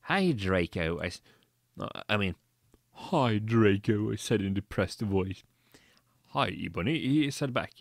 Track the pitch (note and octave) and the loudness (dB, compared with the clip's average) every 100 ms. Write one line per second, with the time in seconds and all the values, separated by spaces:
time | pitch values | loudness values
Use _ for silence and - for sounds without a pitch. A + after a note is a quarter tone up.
0 | - F#3 F#3 B2+ G2 F#2 E2+ - E2 E2+ | -2 0 2 0 2 2 0 -2 -2 -2
1 | E2 - _ _ _ _ _ - - - | -6 -8 _ _ _ _ _ -12 -10 -10
2 | - G#2 G2 F2 _ _ _ _ _ - | -2 0 0 -4 _ _ _ _ _ -20
3 | - E3 B2 G#2+ G#2+ A#2 G#2+ G2+ - G#2 | -2 0 2 2 2 6 6 4 2 0
4 | A2 A2 - A2 G2 G2 - - F#2+ - | 0 -4 0 0 2 -2 -4 -4 -4 -2
5 | G#2+ G2 F#2 F#2+ - _ _ - _ _ | 0 0 0 -6 -14 _ _ -20 _ _
6 | _ _ _ C#3+ A#2 - F2+ E2+ F#2 D#3+ | _ _ _ -4 -4 -4 -8 -4 -2 0
7 | G#2+ D3 C#3+ - C#3+ B2+ - - | 2 2 2 -2 -4 -4 -6 -12